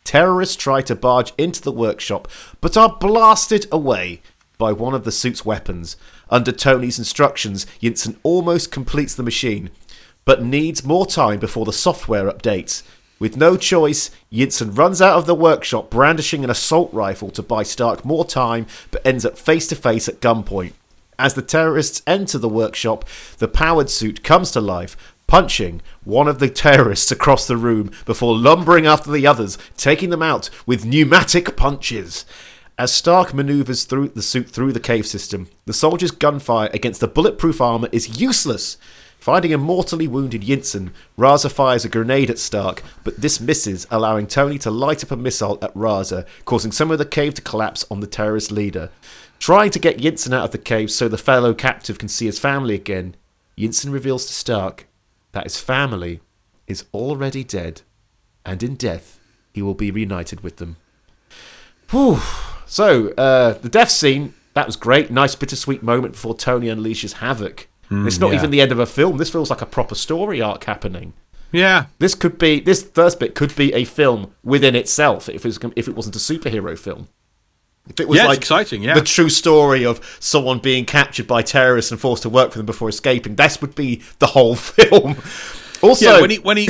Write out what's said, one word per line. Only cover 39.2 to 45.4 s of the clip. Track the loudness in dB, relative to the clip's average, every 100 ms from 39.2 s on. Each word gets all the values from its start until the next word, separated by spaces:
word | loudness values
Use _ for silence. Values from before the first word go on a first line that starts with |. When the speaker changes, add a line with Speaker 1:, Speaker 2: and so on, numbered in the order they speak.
| 0 2 2
Speaker 1:
a | 0
mortally | 0 -2 -2 -4 -4
wounded | -4 -4 -6
Yinsen, | -2 -2 -4 -8 -10 -14 _ 2
Raza | 4 4 2
fires | 0 2 0 -2
a |
grenade | -2 0 0 0
at | -2
Stark, | -4 -4 -4 -6 -12 -12 -10
but | -4
this | -4 -2
misses, | -2 -2 -4 -8 -4
allowing | -2 0 -2 -2
Tony | 0 0 -2
to | -6
light | -2 -2 -4
up | -6
a | -6
missile | -6 -4